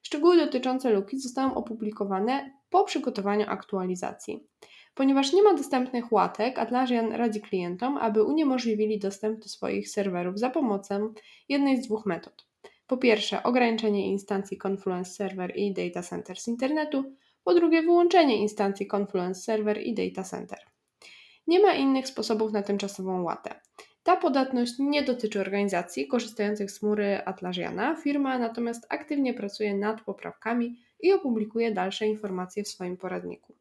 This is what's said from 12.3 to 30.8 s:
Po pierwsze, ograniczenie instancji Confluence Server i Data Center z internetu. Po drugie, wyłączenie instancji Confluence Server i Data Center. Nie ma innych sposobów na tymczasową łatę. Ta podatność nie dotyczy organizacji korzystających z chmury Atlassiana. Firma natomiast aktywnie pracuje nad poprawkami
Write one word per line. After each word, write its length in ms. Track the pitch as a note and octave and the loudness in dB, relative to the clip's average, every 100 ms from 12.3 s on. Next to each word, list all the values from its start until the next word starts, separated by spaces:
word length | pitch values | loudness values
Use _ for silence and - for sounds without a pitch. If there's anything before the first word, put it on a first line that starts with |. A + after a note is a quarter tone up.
| _ _ _ - _ - | _ _ _ -20 _ -4
Po 100 | B3+ | 2
pierwsze, 460 | B3+ G#3+ - G3+ | 4 4 2 0
ograniczenie 640 | - B3 A#3+ A3+ A3 G3+ G3 | 2 4 2 2 0 0 0
instancji 500 | G3 G3 G3 G3 F#3+ F#3+ | -4 -2 -4 -4 -6 -4
Confluence 440 | G3 G3 F3+ F#3 | -4 -4 -4 -6
Server 460 | - F#3+ F#3+ F3+ - | -6 -8 -6 -6 -2
i 160 | G3+ | -2
Data 280 | F#3 F3+ F3 | -2 -4 -6
Center 380 | F3 F3 F3 F3+ | -8 -10 -10 -10
z 80 | - | -6
internetu. 560 | A#3 C4 D#4 D4+ C#4 C4+ - _ _ | -2 -2 0 0 -2 -4 -12 _ _
Po 100 | - | 2
drugie, 280 | F4 E4+ E4 | 4 6 4
wyłączenie 560 | D#4+ F4 F4 F#4 D4 G#3+ | 6 4 6 6 6 4
instancji 500 | G#3 G#3 G3+ G3 G3 G3+ | 0 0 -2 -2 -2 -2
Confluence 460 | G3 F#3+ F3+ F#3 | -2 -2 -4 -6
Server 400 | - A3 G#3+ G#3 | -2 -2 0 -2
i 120 | - | -2
Data 300 | G#3 F#3 F#3 | -2 -2 -4
Center. 360 | F#3 - - G3 _ _ _ _ - - - _ - | -8 -10 -10 -14 _ _ _ _ -20 -20 -20 _ 4
Nie 120 | F4 | 6
ma 140 | G4+ | 6
innych 340 | - C4+ C4+ C4 | 6 2 2 0
sposobów 440 | - - A3 A3 | -6 -2 0 0
na 100 | G#3+ | -2
tymczasową 640 | G3+ G3+ G3 G3 F#3+ F#3 | -2 -2 -4 -6 -4 -2
łatę. 320 | E3+ - - - _ - - _ | -2 -4 -8 -14 _ -20 -20 _
Ta 140 | - F#4 | 2 2
podatność 560 | F4+ C4+ C4+ B3+ A#3+ - | 4 2 0 0 -2 -2
nie 240 | C#4 D4 | 0 2
dotyczy 360 | C4+ B3 G#3+ G#3 | 0 -2 -2 -2
organizacji 680 | F#3+ G3+ G3+ F3+ F3+ - - | -2 0 0 0 -4 -6 -2
korzystających 640 | A#3+ A3 - G#3 G#3 G3 | -2 -4 -4 -2 -2 -6
z 80 | - | -4
chmury 400 | G#3 G#3 G3+ G3 - | -2 0 0 0 -4
Atlassiana. 680 | F#3 F3+ F3+ E3+ F#3 B3 D#4+ | -6 -6 -6 -6 -2 -2 -2
Firma 440 | C#4+ C#4+ C4+ B3+ | -2 0 0 0
natomiast 460 | A3+ A#3 A#3 A#3 - | -2 -2 -6 -6 -8
aktywnie 440 | D4+ - C#4+ C4 | -8 -4 0 0
pracuje 440 | A#3 G3+ - G#3+ G3 | -2 -8 -4 -2 0
nad 240 | G#3 A3 | -2 -4
poprawkami 800 | - G3 - - A3 A#3+ A#3+ A#3+ | -8 -10 -12 -8 -4 -2 -2 -6